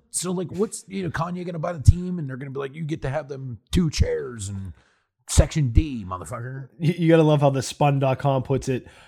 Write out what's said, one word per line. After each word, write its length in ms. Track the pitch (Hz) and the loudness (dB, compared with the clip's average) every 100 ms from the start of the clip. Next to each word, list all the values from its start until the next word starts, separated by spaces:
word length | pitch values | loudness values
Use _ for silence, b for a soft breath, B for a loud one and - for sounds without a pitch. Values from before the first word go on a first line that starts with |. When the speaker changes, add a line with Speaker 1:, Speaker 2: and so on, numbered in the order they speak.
| _ | _
Speaker 1:
So, 220 | - 175 | -6 -2
like, 180 | 185 165 | -2 -4
what's, 320 | 170 220 - - | -2 -2 -2 -10
you 160 | 190 | -6
know, 60 | 175 | -4
Kanye 360 | 131 170 175 180 | -4 -4 -4 -6
gonna 140 | 170 | -6
buy 140 | 175 | -6
the 80 | 170 | 6
team 360 | 123 175 180 180 | 6 6 0 -6
and 80 | 135 | -6
they're 80 | 127 | -8
gonna 140 | 139 | -10
be 80 | 131 | -8
like, 140 | 139 | -10
You 100 | 147 | -8
get 180 | 156 160 | -8 -6
to 60 | 135 | -4
have 180 | 156 139 | -6 -8
them 300 | 139 131 117 _ | -12 -10 -12 _
two 200 | - 165 | 0 0
chairs 600 | - - 480 139 120 98 | 2 0 0 -6 -10 -10
and 240 | 98 92 - _ _ _ _ - | -10 -12 -16 _ _ _ _ 0
section 380 | - 156 160 131 | 4 4 2 2
D, 320 | 113 160 123 90 | 2 0 -4 -8
motherfucker. 640 | 92 - 117 123 135 139 - | -10 -10 -10 -10 -12 -14 -4
Speaker 2:
You, 160 | 170 175 | -2 2
you 120 | 165 | 6
gotta 140 | 165 | 6
love 180 | 151 147 | 6 6
how 80 | 143 | 4
the 120 | 135 | 2
spun 380 | - - 147 139 | -4 0 2 2
dot 200 | 139 127 | 2 0
com 240 | 143 135 | 0 0
puts 240 | - 135 131 | 0 -2 -2
it. 180 | 123 - B | -4 -6 B